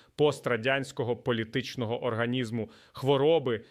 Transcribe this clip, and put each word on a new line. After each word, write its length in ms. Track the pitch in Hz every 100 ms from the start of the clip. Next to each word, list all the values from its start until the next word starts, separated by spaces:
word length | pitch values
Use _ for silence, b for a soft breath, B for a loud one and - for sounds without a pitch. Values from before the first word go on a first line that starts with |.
| B -
пострадянського 1000 | 147 139 127 117 123 135 131 - 120 117
політичного 880 | - 117 110 131 123 - 110 120
організму. 680 | 123 113 120 127 113 117 107 B B
Хвороби, 680 | - 131 139 147 165 131 110 B